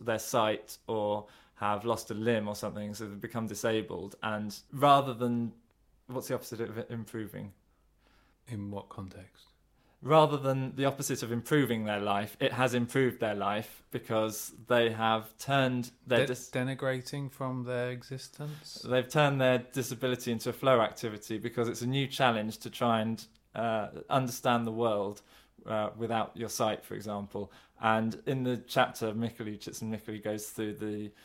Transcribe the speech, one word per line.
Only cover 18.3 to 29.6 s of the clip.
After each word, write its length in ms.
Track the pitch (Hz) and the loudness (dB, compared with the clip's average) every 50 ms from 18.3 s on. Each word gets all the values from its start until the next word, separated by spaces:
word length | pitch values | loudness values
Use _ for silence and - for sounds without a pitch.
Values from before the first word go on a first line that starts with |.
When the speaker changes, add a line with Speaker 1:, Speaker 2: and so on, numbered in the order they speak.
| - - 147 151 147 - - - - - - | -12 -10 -10 -10 -10 -12 -14 -14 -14 -10 -2
Speaker 1:
They've 220 | 120 123 127 123 127 | 2 2 2 2 4
turned 320 | - 151 147 139 139 131 | 4 6 6 6 6 4
their 180 | 127 127 127 120 | 6 6 4 4
disability 720 | 123 - - 135 123 - 127 110 131 127 123 123 - 120 | 0 -2 -4 -4 -2 -2 -4 -2 0 0 0 0 -2 -2
into 180 | 117 110 - 127 | -4 -2 -2 -4
a 40 | 113 | -4
flow 280 | - 139 135 131 117 | 2 4 6 6 6
activity 580 | 107 104 - - 127 110 107 101 - - 110 104 | 6 4 0 -4 -6 -6 -6 -8 -6 -6 -4 -4
because 300 | 107 117 - 123 113 117 | -4 -2 -2 0 0 0
it's 120 | - 117 | -2 -2
a 60 | 120 | -2
new 180 | 123 135 139 135 | 0 0 0 0
challenge 540 | 131 - - 135 120 113 107 107 110 - - | 0 0 2 4 4 4 2 0 -2 -6 -8
to 100 | - 110 | -10 -12
try 300 | - - 123 120 113 110 | -2 2 2 4 4 4
and, 260 | 110 113 110 107 - - _ _ _ _ - | 2 0 -2 -4 -8 -14 _ _ _ _ -6
uh, 320 | 110 117 113 113 107 101 - - - - | -4 -2 0 0 -2 -2 -4 -8 -12 -4
understand 600 | - 139 131 131 120 120 - - 127 120 117 117 | 0 2 2 2 0 -2 -2 2 2 2 2 2
the 60 | 113 110 | 0 0
world, 480 | 117 120 113 104 104 98 101 101 - - _ - - _ _ _ - - | 2 2 2 2 2 0 -2 -6 -10 -16 _ -20 -20 _ _ _ -16 -6
uh, 240 | 110 110 107 107 - - | -4 -2 0 0 -2 -4
without 380 | 110 117 110 113 113 - - - | -4 -4 -2 0 0 -2 -2 -6
your 140 | - 117 107 | -8 -8 -6
sight, 360 | - - 117 107 98 - - | -2 0 0 0 0 -2 -6
for 80 | - 104 | -10 -10
example. 580 | 104 98 107 104 101 101 98 - 104 98 - - - - _ _ - | -8 -6 -6 -6 -6 -6 -6 -8 -8 -8 -8 -12 -20 -20 _ _ -2
And 400 | - 110 110 113 113 113 107 - - | 2 2 4 4 2 0 -2 -4 -4
in 160 | 139 135 131 127 | -2 -2 0 0
the 140 | 123 123 | 0 -2
chapter, 540 | 104 - - - 139 117 - - - 113 110 104 | -2 -4 0 4 4 4 4 2 -2 -2 -2 0
Mikulicz 680 | 113 117 110 - - 113 107 104 101 | 0 -2 -4 -4 -6 -8 -8 -8 -8